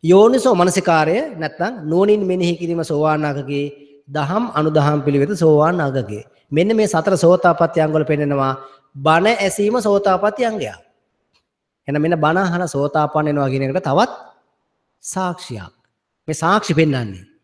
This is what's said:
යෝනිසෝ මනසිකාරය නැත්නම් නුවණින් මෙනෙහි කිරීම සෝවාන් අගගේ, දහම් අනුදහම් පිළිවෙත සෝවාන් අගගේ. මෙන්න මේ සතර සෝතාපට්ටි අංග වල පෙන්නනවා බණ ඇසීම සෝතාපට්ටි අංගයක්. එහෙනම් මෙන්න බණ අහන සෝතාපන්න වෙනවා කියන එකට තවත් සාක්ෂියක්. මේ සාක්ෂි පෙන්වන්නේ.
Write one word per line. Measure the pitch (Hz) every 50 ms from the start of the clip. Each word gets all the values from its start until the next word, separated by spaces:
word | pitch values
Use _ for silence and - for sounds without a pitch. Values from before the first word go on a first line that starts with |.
| -
යෝනිසෝ | 160 175 190 208 233 247 262 - 262 240
මනසිකාරය | 180 180 180 - 190 175 - 165 160 156 156 170 220 302 311 240
නැත්නම් | 165 160 151 - - 170 202 254 233 160 151
නුවණින් | 156 175 196 208 208 208 202
මෙනෙහි | 185 185 180 185 175 170
කිරීම | 165 175 165 170 170 160
සෝවාන් | - 160 147 151 156 156 151 151
අගගේ, | 147 143 139 139 131 143 143 143 143 143 - - - - - _ _
දහම් | 139 151 143 139 180 214 240 233 -
අනුදහම් | 151 151 156 156 156 143 143 151 151 135
පිළිවෙත | 147 143 143 139 147 208
සෝවාන් | 170 165 160 151 147 151 160 180 175
අගගේ. | 156 139 131 135 120 101 104 104 - _ _ _ _ _
මෙන්න | 143 151 175 202 226
මේ | 220 214
සතර | 196 - 170 156 - 190
සෝතාපට්ටි | 170 - 165 180 180 - 180 165 165 170 160 - 170
අංග | 156 156 156
වල | 160 151
පෙන්නනවා | 151 160 143 147 143 143 139 135 135 131 135 - - - _ _ _ _
බණ | 139 135 156 156 165 180 214 233
ඇසීම | 202 202 196 - - 202 208 226 247
සෝතාපට්ටි | 220 214 202 202 202 202 190 180 196 208 214 - 254
අංගයක්. | 233 220 208 151 107 98 - _ _ _ _ _ _ _ _ _ _ _ _ _ _ _ _ _ _ _ _ _ -
එහෙනම් | 139 147 147
මෙන්න | 165 175 160
බණ | 151 151 160 180 196
අහන | 180 170 175 180 160
සෝතාපන්න | - 139 143 147 143 160 151 147 - 151 151
වෙනවා | 151 147 143 139 135
කියන | 131 135 135
එකට | 131 135 180 -
තවත් | 151 135 160 220 254 - - - - _ _ _ _ _ _ _ _ _ _ _ _ _ _ _
සාක්ෂියක්. | - - 185 185 180 170 175 - - 127 107 92 - _ _ _ _ _ _ _ _ _ _ _ -
මේ | 156
සාක්ෂි | - - 165 190 214 208 - 160
පෙන්වන්නේ. | 139 160 156 139 131 120 107 95 92 90 _ _ _